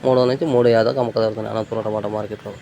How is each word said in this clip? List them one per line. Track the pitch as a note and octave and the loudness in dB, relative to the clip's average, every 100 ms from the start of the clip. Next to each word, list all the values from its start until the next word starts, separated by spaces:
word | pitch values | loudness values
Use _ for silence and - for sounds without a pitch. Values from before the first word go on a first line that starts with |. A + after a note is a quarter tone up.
మూడు | C3+ B2+ | 4 4
వందల | B2+ | 2
నుంచి | C#3 E3 B2 | 0 0 4
మూడు | A#2+ | 4
యాభై | A2+ A2+ | 4 2
దాకా | C3 | 0
అమ్మకాలు | A#2+ A2+ A2 | -2 0 -2
జరుగుతున్నాయి | A2 A2 A2 | -2 -6 -6
అనంతపురం | G#2+ A2+ G#2+ | -6 -6 -4
టమాటా | G#2+ G#2 G#2+ | -4 -6 -6
మార్కెట్లో. | G#2 G#2 G#2 G2 | -8 -10 -14 -16